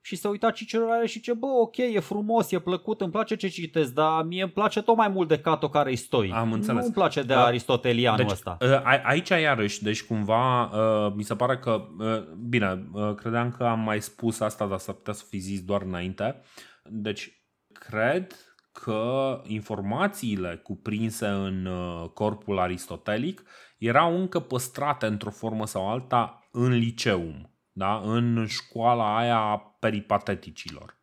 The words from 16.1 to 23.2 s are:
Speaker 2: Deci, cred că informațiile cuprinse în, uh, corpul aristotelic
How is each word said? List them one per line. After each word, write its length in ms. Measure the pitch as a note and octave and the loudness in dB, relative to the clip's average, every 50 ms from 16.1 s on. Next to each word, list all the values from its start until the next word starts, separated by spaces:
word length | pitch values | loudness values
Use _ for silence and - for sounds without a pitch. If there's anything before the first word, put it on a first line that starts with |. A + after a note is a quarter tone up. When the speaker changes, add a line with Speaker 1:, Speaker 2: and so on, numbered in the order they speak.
| F#2 - G2+ C3 C#3 - _ _ _ - - - - _ _ | -6 -4 -4 -4 -4 -6 _ _ _ -20 -20 -20 -20 _ _
Speaker 2:
Deci, 600 | - G#2+ A2 G2+ G#2+ G2+ - - - _ _ _ _ _ _ _ _ | -12 -10 -6 -6 -6 -6 -6 -10 -16 _ _ _ _ _ _ _ _
cred 600 | _ - - - G#2+ G#2+ A2 B2 D3 F3+ F#3 F#3 - - - _ _ _ _ _ | _ -20 -16 -8 -2 0 0 2 0 0 -4 -6 -16 -20 -20 _ _ _ _ _
că 680 | _ - - - A2 G#2+ A2 A#2+ C3 C3+ C3+ C3+ C3 - - | _ -12 -6 -4 -2 -2 -2 -2 0 0 0 -2 -4 -6 -8
informațiile 1120 | - G#2+ G#2+ G#2+ - A2 G2 F#2+ G2+ A2 D3 F#3 G#3 G3+ - - A#2 G#2 G2 F2+ F2 E2+ E2 | -8 -8 -8 -6 -6 -8 -6 -4 -4 -2 0 0 -2 -2 -4 -4 -4 -2 -2 -4 -6 -6 -10
cuprinse 640 | _ - G2 - _ A2+ G#2+ G#2+ A2+ A2 A2 - A2+ | _ -12 -12 -8 _ -4 -4 -2 -2 -4 -4 -4 -2
în, 400 | G#2 G2+ G2 G2 F#2+ F#2+ F#2+ F#2 | -2 -2 -2 -2 -4 -4 -4 -4
uh, 420 | F#2 F#2 F2+ F2+ F2 F2 E2 E2+ E2 _ | -4 -4 -4 -6 -6 -8 -8 -10 -12 _
corpul 440 | - G#2+ G#2+ A2+ G#2 - - G2+ F#2+ | -2 -2 -2 -2 -4 -6 -4 0 0
aristotelic 840 | F2+ F2+ F2+ F2+ - - F2 E2 _ - G#2 A2 | 0 0 -2 -6 -8 -12 -14 -10 _ -4 -2 -2